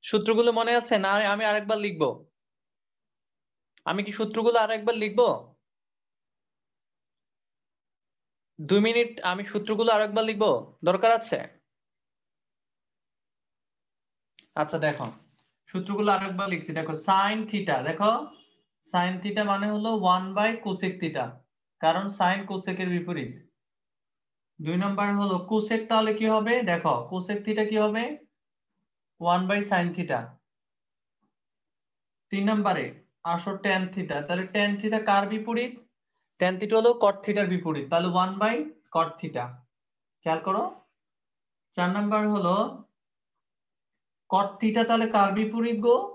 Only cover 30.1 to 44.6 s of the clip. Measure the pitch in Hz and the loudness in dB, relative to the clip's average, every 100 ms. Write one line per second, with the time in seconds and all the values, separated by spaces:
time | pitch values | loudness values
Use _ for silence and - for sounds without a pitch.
30.1 | 127 113 - _ _ _ _ _ _ _ | -4 -4 -16 _ _ _ _ _ _ _
31.1 | _ _ _ _ _ _ _ _ _ _ | _ _ _ _ _ _ _ _ _ _
32.1 | _ _ 196 202 214 202 180 127 - _ | _ _ -2 0 2 2 0 -4 -10 _
33.1 | _ 170 170 196 196 202 185 185 196 156 | _ -4 -4 -4 -4 0 0 -2 -6 -4
34.1 | 147 147 180 185 208 208 202 214 220 220 | -6 -4 -4 -2 0 0 0 0 0 2
35.1 | 196 202 220 214 233 247 - - _ _ | 2 2 -4 -4 -4 -4 -8 -20 _ _
36.1 | _ _ _ 180 185 208 220 226 240 202 | _ _ _ 0 0 0 4 4 6 4
37.1 | 196 - 202 190 180 175 151 135 170 180 | 2 -2 0 2 0 -2 -4 0 0 2
38.1 | 180 185 196 214 247 302 - _ 165 165 | 2 0 2 0 0 -4 -10 _ -2 -2
39.1 | - 165 123 123 - _ _ _ _ _ | -4 -8 -8 -8 -10 _ _ _ _ _
40.1 | _ - 160 190 196 370 381 _ _ _ | _ -4 -2 0 -2 -2 -8 _ _ _
41.1 | _ _ _ _ _ _ - 180 196 208 | _ _ _ _ _ _ -2 0 0 0
42.1 | 214 214 208 175 190 247 - - _ _ | 2 2 2 2 2 0 -6 -20 _ _
43.1 | _ _ _ _ _ _ _ _ _ _ | _ _ _ _ _ _ _ _ _ _
44.1 | _ _ 190 202 - | _ _ 0 0 0